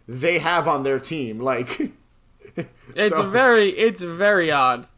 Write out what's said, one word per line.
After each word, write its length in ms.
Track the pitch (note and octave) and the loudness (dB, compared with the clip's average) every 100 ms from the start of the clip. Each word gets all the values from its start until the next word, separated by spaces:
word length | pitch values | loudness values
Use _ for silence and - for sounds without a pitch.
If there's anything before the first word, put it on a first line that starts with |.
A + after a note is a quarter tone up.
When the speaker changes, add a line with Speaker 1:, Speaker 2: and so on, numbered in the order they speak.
| - | -16
Speaker 1:
they 320 | B2+ D#3 F3 | -6 -2 0
have 260 | D#3+ F3 D3+ | 0 0 0
on 160 | D3 | -2
their 140 | C3+ C3+ | -2 -4
team. 400 | - D#3+ B2 A2 | -4 -8 -8 -6
Like, 500 | C3 B2 B2 - D#4 - _ _ _ _ - | -4 -4 -4 -8 -8 -10 _ _ _ _ -18
<laughs> 480 | - - _ - B2+ | -12 -12 _ -14 -2
Speaker 2:
It's 200 | G#3 D#3+ | 0 0
Speaker 1:
so 140 | G3 | 0
Speaker 2:
very, 400 | A3 C4 A#3 G3+ | 2 4 6 4
it's 300 | - A3+ G3+ | 2 0 0
very 480 | F3 E3+ G3+ G3+ D#3+ | -8 -2 2 2 2
odd. 380 | D3 C3 B2 A#2+ | 2 2 0 -6